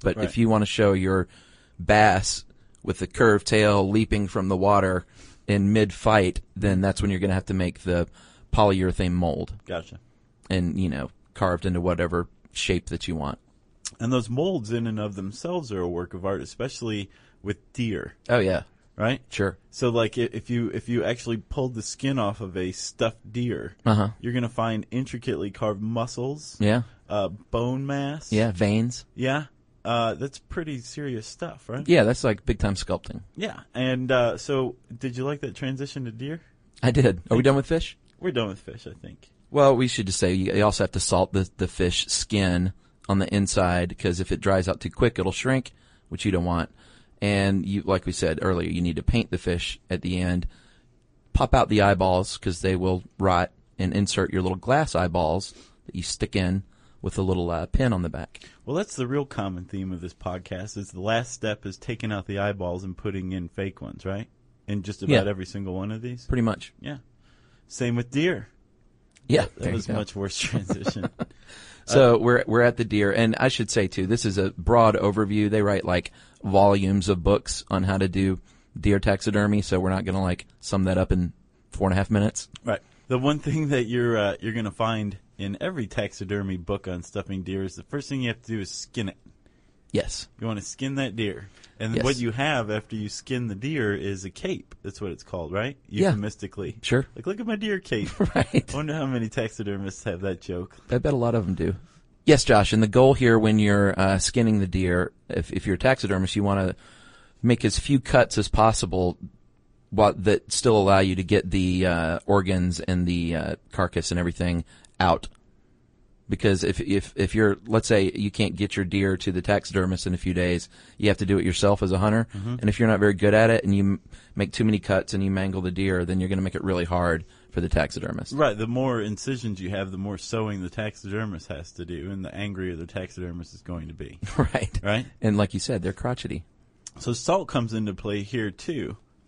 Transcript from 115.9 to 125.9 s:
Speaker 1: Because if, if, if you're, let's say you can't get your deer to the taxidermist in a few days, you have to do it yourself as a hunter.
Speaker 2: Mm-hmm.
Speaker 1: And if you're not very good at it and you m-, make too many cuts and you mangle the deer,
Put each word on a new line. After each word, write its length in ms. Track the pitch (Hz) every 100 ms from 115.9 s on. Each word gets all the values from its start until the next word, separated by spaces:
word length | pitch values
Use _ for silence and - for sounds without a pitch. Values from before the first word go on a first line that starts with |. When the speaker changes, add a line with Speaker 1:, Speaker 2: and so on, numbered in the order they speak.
| _ _ _ -
Speaker 1:
Because 380 | - 104 92
if, 160 | 85 -
if, 320 | - 98 - -
if 180 | 98
you're, 240 | 110 107 98 110
let's 200 | 110 -
say 240 | 107 95
you 160 | 101 101
can't 260 | - 104 -
get 200 | 101 -
your 100 | 92
deer 320 | 98 98 92
to 120 | 101
the 120 | 90
taxidermist 640 | 95 101 - 98 92 92 95
in 80 |
a 20 | 90
few 160 | 92
days, 380 | 87 90 87 - - - -
you 120 | 104
have 100 | 95
to 80 | 98
do 100 | 98
it 60 |
yourself 380 | 85 87 101 101
as 100 | 95
a 60 | 92
hunter. 280 | 107 110 113
Speaker 2:
Mm-hmm. 220 | 101 110 123
Speaker 1:
And 80 | 104
if 100 | 113
you're 80 | 113
not 100 | 101
very 140 | 104
good 220 | 92 104
at 160 | 107 113
it 120 | 113
and 120 | 98 98
you 60 |
m-, 180 | 98 95 - - -
make 160 | - 101
too 140 | -
many 140 | 110 104
cuts 340 | - 95 -
and 100 | 98
you 80 | 98
mangle 300 | 95 98 95
the 100 | 90
deer, 360 | 90 95